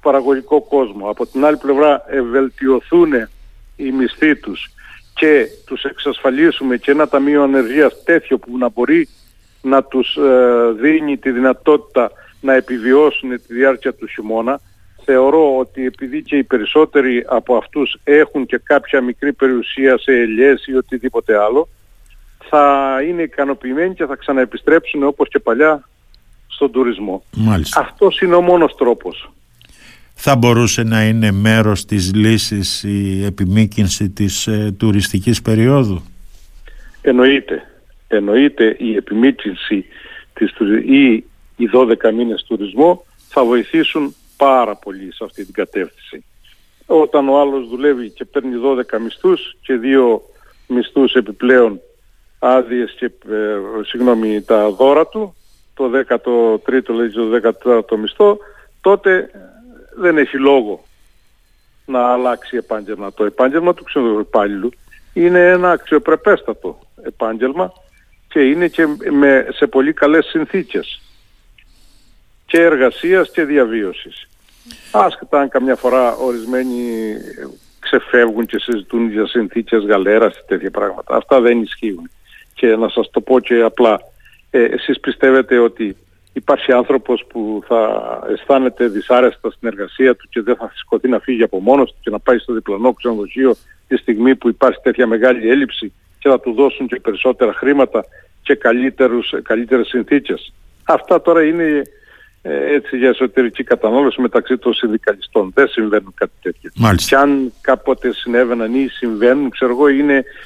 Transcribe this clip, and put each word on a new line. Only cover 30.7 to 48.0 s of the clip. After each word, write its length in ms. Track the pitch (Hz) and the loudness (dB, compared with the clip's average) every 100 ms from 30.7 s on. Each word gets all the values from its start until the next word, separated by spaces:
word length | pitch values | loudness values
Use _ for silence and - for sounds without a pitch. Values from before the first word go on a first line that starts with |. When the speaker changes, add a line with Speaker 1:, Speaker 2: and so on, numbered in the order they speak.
| - | 0
Speaker 2:
να 220 | 110 110 | 0 0
είναι 260 | 110 113 107 | 2 2 0
μέρος 520 | 98 110 113 107 98 | 2 2 4 2 0
της 300 | - 104 90 | -2 -2 0
λύσης 680 | 104 110 110 - 104 92 - | 2 2 2 0 -4 -4 -6
η 420 | 104 101 98 95 | -4 -4 -2 -4
επιμήκυνση 840 | 101 95 92 107 107 - 95 - 101 | -4 -4 0 2 0 0 -2 -2 -6
της, 360 | - 101 - - | -2 -4 -2 -4
ε, 280 | 107 104 98 | -2 -4 -2
τουριστικής 640 | 110 101 92 95 120 113 | 0 0 -2 -2 -2 -2
περίοδου; 600 | - 110 120 139 110 90 - - - - - - - - - - | 0 2 4 2 2 -4 -10 -20 -20 -20 -20 -20 -20 -20 -20 -4
Speaker 1:
Εννοείται. 640 | 139 123 131 139 - 80 - _ _ _ _ | 0 4 4 2 -2 -10 -10 _ _ _ _
Εννοείται 680 | 107 101 113 143 - 110 - | -2 0 2 2 2 0 0
η 180 | 120 104 | -4 -4
επιμήκυνση 880 | - 107 131 - 104 90 - 98 - - - - - | -4 0 2 0 -8 -10 -6 -6 -6 -18 -20 -20 -20
της 180 | - 104 | -4 -4
τουρι-, 320 | - 101 110 123 | -2 0 0 2
ή 340 | 135 135 113 - _ _ - | 4 4 2 -2 _ _ -6
οι 100 | 117 | 0
δώδεκα 440 | 127 120 113 110 | 2 4 2 0
μήνες 300 | 113 120 107 - | 0 -2 -6 -6
τουρισμό 560 | 110 101 104 165 180 - _ _ | -6 -6 2 2 2 -6 _ _
θα 160 | 143 | -2
βοηθήσουν 720 | 120 120 107 165 156 160 143 - _ - | 2 0 0 0 0 -2 -6 -8 _ 0
πάρα 380 | 139 131 110 101 | 2 4 0 -4
πολύ 380 | 104 95 95 | -12 -14 -16
σε 100 | - | -16
αυτή 200 | 104 - | -16 -14
την 100 | 95 | -12
κατεύθυνση. 720 | 98 92 101 85 - - 76 - _ _ _ _ _ - | -8 -6 -6 -8 -10 -20 -20 -20 _ _ _ _ _ 0
Όταν 420 | 160 151 147 139 | 2 2 0 2
ο 120 | 139 | 2
άλλος 280 | 143 135 117 | 2 -2 -6
δουλεύει 420 | 123 147 127 | -2 0 0